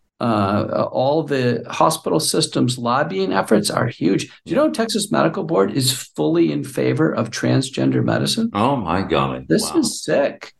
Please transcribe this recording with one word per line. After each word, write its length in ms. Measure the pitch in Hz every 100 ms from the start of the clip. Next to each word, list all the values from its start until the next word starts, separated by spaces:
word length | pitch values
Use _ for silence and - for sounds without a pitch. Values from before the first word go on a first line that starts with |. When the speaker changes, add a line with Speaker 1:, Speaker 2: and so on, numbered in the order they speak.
| _ -
Speaker 1:
uh, 720 | 120 107 98 101 - - -
all 300 | 127 131 160
the 380 | 143 135 123 113 -
hospital 500 | - 160 - - 160
systems 600 | - 156 - 143 127 123
lobbying 560 | 117 131 156 190 190
efforts 360 | 190 185 220 202
are 160 | - 127
huge. 360 | - 170 202 -
Do 20 | - -
you 100 | 226
Speaker 2:
Yeah. 60 |
Speaker 1:
know 80 | 311
Texas 420 | - 226 220 -
Medical 320 | 139 160 190
Board 280 | 160 180 196
is 200 | 139 127
fully 580 | - - - 151 170 165
in 140 | 147
favor 480 | 131 - 127 131 156
of 180 | - -
transgender 720 | - 123 127 131 131 135 131
medicine? 460 | 113 113 135 - 226
Speaker 2:
Oh, 220 | 101 127 139
my 260 | 82 92
golly. 420 | 95 76 69 64 69
Speaker 1:
This 240 | 165 -
Speaker 2:
Wow. 60 | 339
Speaker 1:
is 220 | - -
sick. 520 | - - - - -